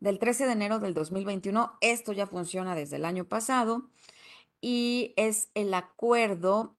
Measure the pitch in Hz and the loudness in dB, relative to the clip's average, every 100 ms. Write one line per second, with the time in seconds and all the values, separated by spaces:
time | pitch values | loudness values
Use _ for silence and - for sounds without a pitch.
0 | 202 196 233 247 262 214 202 220 202 160 | -2 2 0 2 2 2 0 0 -2 -2
1 | 156 190 196 196 196 214 - - 226 233 | -2 -4 -4 -4 0 0 0 2 0 2
2 | 220 196 196 180 170 185 185 165 147 143 | -2 -4 -4 -6 -6 -6 -4 -4 -6 -6
3 | 165 185 180 220 220 262 226 233 - _ | -4 -4 -4 -4 0 0 0 -2 -6 _
4 | - - - - _ _ 247 240 240 240 | -20 -20 -20 -20 _ _ -2 0 0 0
5 | - - 220 214 - 214 202 185 - - | 0 0 0 0 -4 -2 -2 -2 -4 -2
6 | 233 240 220 175 185 208 226 | 2 4 4 2 2 2 0